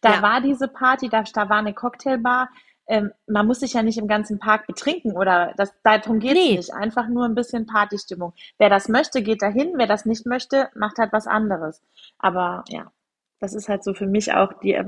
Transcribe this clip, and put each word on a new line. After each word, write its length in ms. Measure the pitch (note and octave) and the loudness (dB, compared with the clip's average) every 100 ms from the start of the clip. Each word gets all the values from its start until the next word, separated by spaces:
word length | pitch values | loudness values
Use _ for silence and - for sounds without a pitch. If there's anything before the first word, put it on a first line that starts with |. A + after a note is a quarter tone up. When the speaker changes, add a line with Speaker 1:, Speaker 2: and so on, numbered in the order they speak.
Speaker 1:
Da 140 | A3+ F3 | 2 4
Speaker 2:
Ja. 60 | |
Speaker 1:
war 200 | G#3 B3 | 2 2
diese 260 | C4+ C4 C4+ | 0 -2 -4
Party, 420 | - B3+ C4+ B3+ | 0 0 0 0
da, 140 | A3 G#3+ | -2 -2
da 160 | - G3+ | -4 0
war 80 | G#3+ | 0
eine 160 | G#3 | 0
Cocktailbar. 760 | G3+ A#3+ - C#4 C4 A#3+ B3 B3+ - _ _ - | -6 -8 -6 -4 0 0 0 -2 -8 _ _ -2
Ähm, 240 | A3 G3+ - - | -2 -2 -8 -4
man 180 | G#3 G#3+ | 0 2
muss 140 | B3 | 0
sich 140 | B3+ | -2
ja 100 | A#3+ | 0
nicht 160 | A3 A3+ | 0 -2
im 80 | G#3 | 0
ganzen 320 | G#3+ G#3+ G3+ | -2 -2 -4
Park 260 | G#3+ G#3+ - | 0 0 0
betrinken 460 | - C#4+ E4+ A#3 G3 | -6 -4 -2 -4 0
oder 380 | F#3+ F3 F3 - | 2 2 2 -2
das, 140 | G3 _ | -4 _
darum 360 | A3 G#3+ G#3+ A3 | 2 2 2 0
geht's 140 | A#3+ | 2
Speaker 2:
Nee. 220 | E4 E4+ F#3 | 4 4 2
Speaker 1:
nicht. 160 | E3+ | -2
Einfach 340 | - G#3+ A#3+ A3+ | -6 -4 -4 -2
nur 180 | A#3+ A#3+ | -2 0
ein 100 | A3 | -2
bisschen 320 | A#3+ A#3 A3 | -4 -6 -2
Partystimmung. 680 | A3 G#3 G3+ - F3+ F3 - - - | 0 0 -4 -10 -10 -10 -12 -8 4
Wer 120 | G#3 | 6
das 200 | G3 G3 | 6 4
möchte, 320 | A#3 D#4 C4 | 0 2 -2
geht 220 | G#3 G#3 | -2 0
dahin. 300 | G3+ G#3+ D#4+ E4 | 0 0 -2 0
Wer 100 | G#3+ | 0
das 200 | G#3+ A3 | 0 0
nicht 200 | A3 A#3+ | -4 -4
möchte, 440 | B3 - C4+ C4+ | -6 0 0 0
macht 240 | A3 G#3+ G#3+ | -4 -6 -2
halt 160 | G#3+ | 0
was 140 | A3 A3 | 0 0
anderes. 560 | G#3+ G#3+ F3+ D#3+ - _ _ - - | 0 0 -2 -6 -10 _ _ -20 -2
Aber 460 | F#3+ F3+ F3 F3+ - | -2 0 -4 -4 -10
ja, 220 | D#3+ D#3+ _ _ _ _ - | -14 -16 _ _ _ _ -12
das 140 | G3 | -10
ist 160 | G#3+ G3+ | -8 -6
halt 140 | G3+ | -6
so 100 | G3+ | -4
für 140 | G3 G3 | -4 -2
mich 260 | G#3 G#3 | 0 2
auch, 200 | - G3 - | 2 2 0
die 120 | G3 - | -2 -2